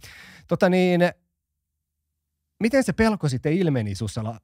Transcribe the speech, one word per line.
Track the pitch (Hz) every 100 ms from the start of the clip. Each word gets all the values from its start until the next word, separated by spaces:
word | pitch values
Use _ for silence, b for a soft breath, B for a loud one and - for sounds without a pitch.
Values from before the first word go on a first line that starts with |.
| B B B B -
Tota | 175 185
niin, | 185 180 175 175 - _ _ _ _ _ _ _ _ _ _ _ _ _ -
miten | 220 269
se | 247
pelko | 170 220 202 151
sitten | 127 151
ilmeni | 175 175 131 107
sussa | 95 110 -
la-, | 110 117